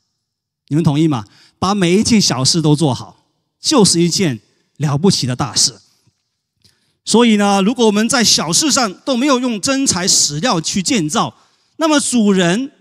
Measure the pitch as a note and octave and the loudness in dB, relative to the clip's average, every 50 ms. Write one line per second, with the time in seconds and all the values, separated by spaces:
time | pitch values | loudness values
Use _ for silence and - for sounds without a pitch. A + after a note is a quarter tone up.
0 | _ _ _ _ _ _ _ _ _ _ _ _ _ - C#3 D#3 E3+ E3 C#3 D3+ | _ _ _ _ _ _ _ _ _ _ _ _ _ -4 -2 0 0 0 2 2
1 | E3 D#3+ C#3 A2+ G2+ - _ _ _ _ _ - F#3 F#3 G#3 G3+ F3+ E3 F3+ G3+ | 0 0 0 -4 -8 -12 _ _ _ _ _ -4 -2 -2 0 0 0 2 2 2
2 | A3+ - A#3 G#3 E3 - B2+ B2+ C3 - - E3+ D3 D3+ D3+ C#3+ E3 C#3 A#2+ - | 2 2 2 2 2 0 -2 -2 -2 0 0 0 2 2 2 2 2 -2 -2 -4
3 | G#2+ F2+ - _ _ _ _ _ _ _ _ _ - - D#4 B3+ G3+ - - E3+ | -10 -18 -20 _ _ _ _ _ _ _ _ _ -4 0 2 4 4 4 4 2
4 | F3 E3+ D#3+ F#3 G3 D3+ A#2+ G#2+ _ _ _ _ _ _ _ - C#3 D3+ C#3 C#3 | 0 0 0 -2 -2 -2 -4 -6 _ _ _ _ _ _ _ -6 -4 -2 -2 0
5 | E3+ G3 - - - B2 B2+ B2 D3 A2 G2 - - - A2 G#2 _ _ _ _ | 0 0 0 0 -4 -6 -4 -6 -6 -6 -2 -2 -2 -2 -4 -8 _ _ _ _
6 | _ _ _ _ _ _ _ _ _ _ _ _ _ _ _ _ _ _ _ _ | _ _ _ _ _ _ _ _ _ _ _ _ _ _ _ _ _ _ _ _
7 | - - - A3 A#3+ A#3 G#3+ G3+ G#3 G3+ G3+ G3 F#3+ G3+ C4+ B3 A#3 G#3+ G3+ G#3 | -6 0 2 4 4 4 4 2 2 2 2 2 0 0 0 2 2 2 2 2
8 | A3 A#3 C#4+ B3 G#3+ - - A#3+ E3+ D3+ E3+ - D4+ D4 A#3+ C#4 B3 G3+ - - | 0 0 0 0 2 2 0 0 -2 -2 -2 0 0 0 0 0 0 -2 -6 -8
9 | - C#4+ C4 A#3 C4 D4+ C4+ B3 B3+ B3+ A3+ G3+ - C#4 C4+ C4+ C#4 - - F3+ | -4 -4 -2 0 2 0 0 0 0 -2 -4 -4 -4 -2 -2 -2 -2 -2 -2 -2
10 | F3+ G3 - - - - D3 D3+ F#3 C4 G#3 E3 D#3 - - G3 F3 - C#4+ G#3+ | -2 0 0 0 0 -2 -4 -4 -2 -2 -2 -2 -4 -4 -4 -4 -2 -2 -2 -2
11 | D3+ D3+ D#3 A3+ F3 A#2+ - _ _ _ _ _ _ _ _ - D#4 D#4+ D4+ C#4+ | -2 -2 -2 -4 -4 -4 -6 _ _ _ _ _ _ _ _ -4 0 0 0 0
12 | - - B3+ A#3+ G#3 G#3 F#3+ F#3 F3+ E3+ F3+ A3+ C4+ - _ _ | 0 0 0 0 2 2 2 2 2 0 0 -2 -4 -8 _ _